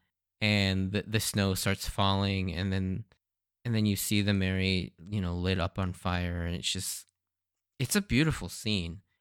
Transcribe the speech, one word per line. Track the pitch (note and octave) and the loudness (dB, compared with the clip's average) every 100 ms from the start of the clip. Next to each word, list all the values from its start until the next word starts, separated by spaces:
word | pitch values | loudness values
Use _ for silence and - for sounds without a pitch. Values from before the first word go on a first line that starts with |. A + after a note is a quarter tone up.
| _ _ _ _ | _ _ _ _
and | G#2+ G#2 G2 F#2+ F#2+ | 0 2 2 2 0
the, | G#2 - | -2 -2
the | G#2+ | -2
snow | - G#2+ G2 | 0 2 2
starts | F#2 G2+ G2 - | 2 0 -2 -4
falling, | - G2 G2 G2 G2 F#2 | 0 2 2 2 0 -2
and | E2 G2 | -2 -2
then, | F#2+ F#2 F#2 - _ _ _ _ _ | 0 -2 -4 -8 _ _ _ _ _
and | A#2+ A2 | -2 2
then | G#2+ | 2
you | G2 | 2
see | - G#2 | 2 2
the | G2+ | 4
Mary, | G2 F#2 F#2+ F#2+ F#2 - - E2+ | 2 2 2 2 2 -2 -10 -6
you | G#2 | -2
know, | F2+ F2 | -2 0
lit | F2+ F#2+ | 0 0
up | E2+ - | 0 -2
on | F#2 | -4
fire, | F2 F#2 F2 F2+ F2 | -2 -2 0 -2 -2
and | E2+ F2 | -2 -2
it's | - | -4
just, | F#2 - - - _ _ _ _ _ _ - | -4 -6 -8 -12 _ _ _ _ _ _ -6
it's | C3 C3 | 0 0
a | |
beautiful | G3+ A#2 D#3+ - F2 | 2 2 2 0 -6
scene. | - A2 G2+ E2+ F2 - _ | -8 -4 -2 -4 -8 -16 _